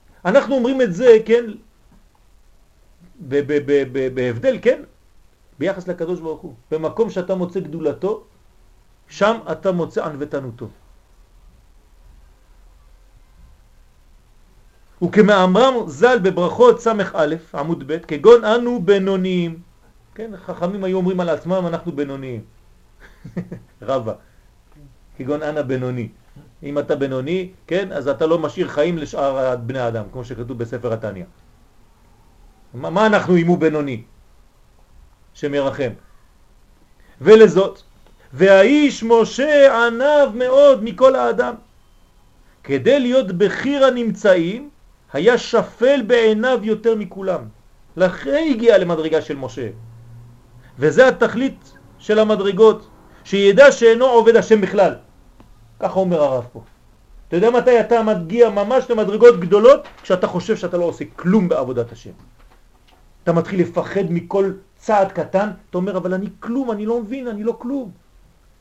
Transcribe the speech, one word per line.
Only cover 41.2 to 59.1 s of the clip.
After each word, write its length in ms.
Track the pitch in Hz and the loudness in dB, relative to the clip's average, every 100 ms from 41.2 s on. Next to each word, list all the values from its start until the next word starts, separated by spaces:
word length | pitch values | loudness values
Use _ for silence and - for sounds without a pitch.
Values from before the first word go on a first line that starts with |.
| 240 214 247 233 _ _ _ _ _ _ _ _ _ _ | -2 -2 -4 -6 _ _ _ _ _ _ _ _ _ _
כדי 360 | - 139 151 285 | -6 -2 2 2
להיות 320 | 247 254 196 | 2 0 0
בכיר 540 | 175 196 - 247 285 269 | -2 -2 -2 -4 2 2
הנמצאים, 840 | 247 233 - 208 185 165 226 294 _ _ _ _ | 2 -4 -2 2 2 2 -6 -12 _ _ _ _
היה 240 | 139 196 247 | -2 0 0
שפל 640 | - 226 185 - 247 277 214 | 0 -2 -2 -2 2 2 2
בעיניו 520 | 240 226 214 254 247 | 2 2 2 0 -2
יותר 320 | 208 214 226 220 | -2 -2 -2 -2
מכולם." 460 | 185 190 190 165 113 - _ _ _ - | -4 -10 -6 -6 -8 -20 _ _ _ -2
לכן 500 | 180 - 269 277 320 | -2 -2 -4 -2 0
הגיע 280 | 233 226 202 | 0 4 4
למדרגה 440 | 175 165 156 156 | 2 -4 -2 -2
של 140 | - 139 | -4 -10
משה. 340 | 131 143 113 - - - - - - - _ - - - | -10 -10 -12 -12 -20 -20 -20 -20 -20 -20 _ -20 -20 -2
וזה 280 | 147 151 262 | -2 4 2
התכלית 680 | - - 247 269 - - - - - | 4 -2 -2 -6 -8 -20 -20 -20 -18
של 200 | - 214 | -4 0
המדרגות, 680 | 214 214 196 185 220 214 - - - - | 0 0 -2 4 4 4 -6 -20 -20 -20
שידע 480 | - 196 196 196 277 | -6 0 4 8 8
שאינו 340 | 269 226 233 262 | 8 4 4 4
עובד 300 | 240 214 226 | 4 6 4
השם 260 | - 214 | 4 2
בכלל. 320 | 190 208 180 120 - _ _ _ - - _ - | 2 2 0 0 -16 _ _ _ -20 -20 _ -10
ככה 200 | 190 185 | -6 -2
אומר 220 | 190 170 | -2 0
הרב 240 | 147 131 117 | 0 -2 -6
פה. 100 | - - _ _ _ _ - - | -16 -20 _ _ _ _ -20 -6
אתה 80 | 165 | 0
יודע 140 | 226 | 2
מתי 300 | 240 247 240 | 2 4 4
אתה 240 | 214 233 | 4 0
מגיע 460 | 214 196 165 226 233 | 0 -2 -2 2 4
ממש 400 | 202 202 254 254 | 2 0 0 0
למדרגות 500 | 220 208 | -2 -2